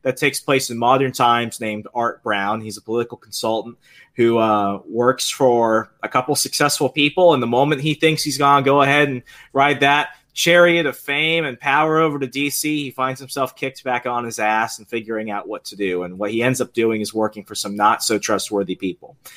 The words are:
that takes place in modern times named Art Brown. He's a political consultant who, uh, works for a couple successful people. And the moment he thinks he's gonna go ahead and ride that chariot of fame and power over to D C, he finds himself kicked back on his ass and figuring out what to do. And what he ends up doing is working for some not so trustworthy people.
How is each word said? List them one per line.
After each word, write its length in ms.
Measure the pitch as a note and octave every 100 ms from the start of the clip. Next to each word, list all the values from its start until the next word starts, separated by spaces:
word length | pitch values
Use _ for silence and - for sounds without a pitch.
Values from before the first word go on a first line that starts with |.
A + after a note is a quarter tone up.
that 140 | C3 B2+
takes 220 | C#3+ C#3
place 300 | - C3+ -
in 80 | A#2
modern 340 | A#2+ C3+ C3+
times 480 | B2+ A#2+ A#2 A#2 -
named 280 | A2 G#2+ G#2
Art 300 | A#2+ A#2 -
Brown. 380 | A2+ G2+ G2+ A2+
He's 160 | A2 G2
a 40 |
political 360 | - A#2 A#2 -
consultant 600 | - - A2+ A2 A2 A#2 _ - _ -
who, 220 | A#2 A#2
uh, 420 | A2 G#2 G2+ G2 -
works 440 | A#2 B2 B2+ -
for 640 | - C3 A#2+ A2+ A2 G#2+ -
a 80 | G#2+
couple 260 | C3 C#3 C#3
successful 540 | C3 - D3 - C#3
people. 440 | D3+ C#3+ F#3 F3
And 100 | C#3
the 40 | A#2
moment 340 | A#2+ C#3+ C#3+
he 140 | D#3 D3
thinks 280 | D#3+ D#3
he's 140 | D3+ C3+
gonna 260 | C#3+ C#3+
go 180 | C3+ C#3+
ahead 280 | C#3 D3 C#3+
and 140 | B2+ - - -
ride 300 | C3+ C#3+ D3
that 280 | C#3 D3 - - _
chariot 520 | - E3+ F3 F3 E3+ D3
of 100 | -
fame 500 | - C#3+ D#3+ E3 D3+
and 140 | A#2+
power 380 | C#3+ C#3+ D#3 D#3
over 220 | D#3+ C#3+
to 80 | C3
D 240 | C3+ C#3+
C, 320 | - D3+ D3+
he 80 | C#3
finds 280 | B2 C3 C3
himself 360 | C3 C#3 C3 -
kicked 280 | C3+ -
back 220 | C3 B2 B2
on 180 | A#2+
his 140 | A#2 A2
ass 400 | G#2+ A2 A2+ -
and 100 | G#2+
figuring 440 | A#2 G#2+ A2 A2
out 160 | G2+ F2
what 180 | G#2+ -
to 100 | G2+
do. 280 | F#2+ F2+
And 160 | F2+ F#2
what 100 | G#2
he 140 | A2+
ends 180 | A#2+ B2+
up 120 | A#2
doing 280 | A#2 A2+ A2
is 100 | G#2
working 320 | A2 G#2+ G#2+
for 120 | F#2+ G#2
some 200 | G2+ G#2
not 280 | G#2 A2
so 160 | - G#2
trustworthy 560 | - G2+ - G#2 F#2 F#2
people. 420 | F#2+ F2 - - -